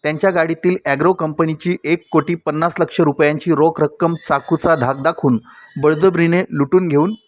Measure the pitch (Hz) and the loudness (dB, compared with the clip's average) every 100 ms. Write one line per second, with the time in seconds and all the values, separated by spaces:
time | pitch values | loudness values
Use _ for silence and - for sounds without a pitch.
0 | 151 160 190 175 165 165 175 180 - 139 | -4 0 0 0 -2 0 -2 -2 -2 0
1 | 170 180 156 151 160 156 175 180 147 170 | 0 0 -4 -2 -2 -2 -4 -4 -2 -4
2 | _ 160 147 170 - 151 170 - 143 - | _ -2 0 -6 -4 -2 -2 -2 -2 2
3 | 156 139 147 151 175 151 160 165 151 - | 0 2 0 0 -2 2 2 2 -4 0
4 | 170 165 - 139 - 165 180 160 143 135 | -2 -2 -4 -4 -2 -4 0 0 0 0
5 | 147 170 143 117 - - - 143 151 151 | -2 0 0 0 -4 -20 -16 0 0 4
6 | 190 170 170 175 - 139 143 185 180 143 | 2 2 2 2 -2 -4 0 2 2 2
7 | 175 220 | 0 -4